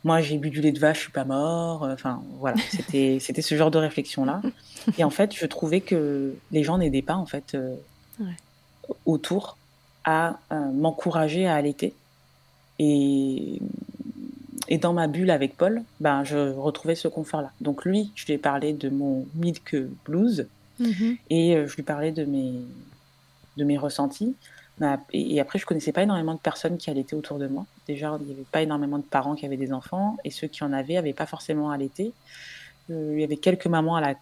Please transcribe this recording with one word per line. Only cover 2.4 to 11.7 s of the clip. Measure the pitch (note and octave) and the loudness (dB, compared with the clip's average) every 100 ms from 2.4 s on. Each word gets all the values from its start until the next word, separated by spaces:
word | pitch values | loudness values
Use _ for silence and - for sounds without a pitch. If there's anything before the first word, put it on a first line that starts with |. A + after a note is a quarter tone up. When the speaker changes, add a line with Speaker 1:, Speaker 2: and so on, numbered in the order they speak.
| C3+ A#2+ - | -2 0 -2
Speaker 2:
<laughs> | |
Speaker 1:
c'était, | F#3 - C#3 C3+ C3+ | -4 0 2 4 2
c'était | - B2+ | 0 -4
ce | D#3+ D3+ | 0 4
genre | D#3+ | 6
de | D#3+ | 4
réflexion-là. | D#3 D3+ C#3 - C3+ F3 B3 - - - - - | 2 -2 -4 -2 0 0 -4 -6 -20 -4 -2 2
Et | |
en | D#3 | 2
fait, | - G3+ - | 4 0 0
je | D#3 | -6
trouvais | - D#3+ F3 | -4 0 0
que | F#3+ F3 D3 C#3 C#3 C#3 _ | 2 0 2 0 -2 -6 _
les | D#3 | 0
gens | D3 F#3 | 2 4
n'aidaient | D#3+ C3+ | 4 2
pas, | C3+ F3 | 0 -2
en | E3 | -2
fait, | C#3+ - C#3 | -6 -6 -4
euh, | C3 B2+ C#3+ _ _ - | -4 -8 -14 _ _ -8
Speaker 2:
Ouais. | G3 E3+ _ _ _ _ - - - | -8 -8 _ _ _ _ -10 -4 0
Speaker 1:
autour | D#3 - F#3 - - _ _ _ _ D#3+ | 0 0 -2 -2 -18 _ _ _ _ 2
à, | D#3+ E3 - _ | 2 2 -4 _
euh, | D#3 C#3+ | -2 0
m'encourager | C3+ D#3 D#3 F#3 D#3+ D#3 E3 F#3+ | 2 2 2 0 2 2 2 2
à | D3+ | 4
allaiter. | D3 | 2